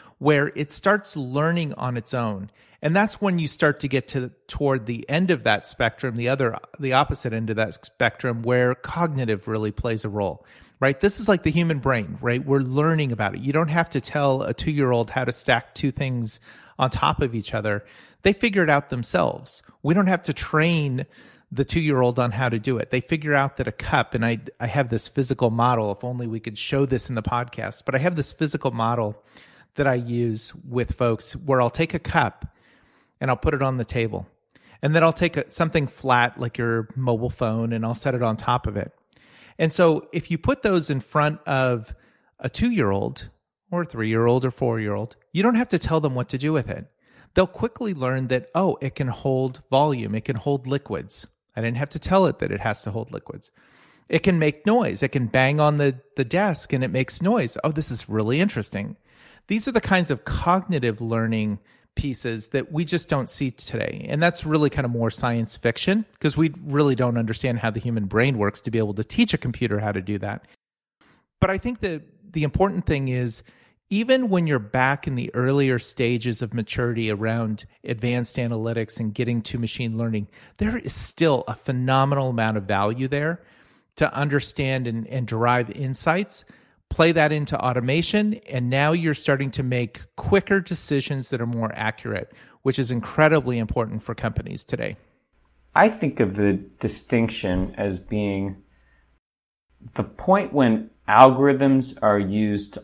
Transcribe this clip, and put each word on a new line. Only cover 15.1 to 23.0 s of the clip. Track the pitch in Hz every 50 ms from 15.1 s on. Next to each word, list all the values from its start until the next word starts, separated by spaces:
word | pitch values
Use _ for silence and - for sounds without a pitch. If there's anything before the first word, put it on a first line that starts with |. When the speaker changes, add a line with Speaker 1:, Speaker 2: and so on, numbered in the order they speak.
Speaker 1:
how | - 139 127
to | 123
stack | 123 - - - 127 117 - - -
two | - - 139
things | 127 - 143 131 127 120 117 107 - - _ - - - - - _ -
on | 131 131
top | - - - 151 156 -
of | 151 127 117
each | 113 101 - -
other. | 110 104 107 104 104 - - - - - - _ _ -
They | 190 202
figure | - - 233 196 196 175
it | 151
out | 147 143 139 -
themselves. | 135 123 113 - - - 78 57 50 - 127 - - - - _ _ _ -
We | 143 165
don't | 196 196
have | 185 190 175 -
to | - 147
train | - - - - 156 156 170 170 160 147 139 127 131 135 - _ - - - - _ _ -
the | - 123 139
two-year-old | - - 170 160 151 143 131 127 123 120
on | 127 123 120
how | 98 107 131 123
to | 113
do | 113 104 135 131 113
it. | - -
They | - 131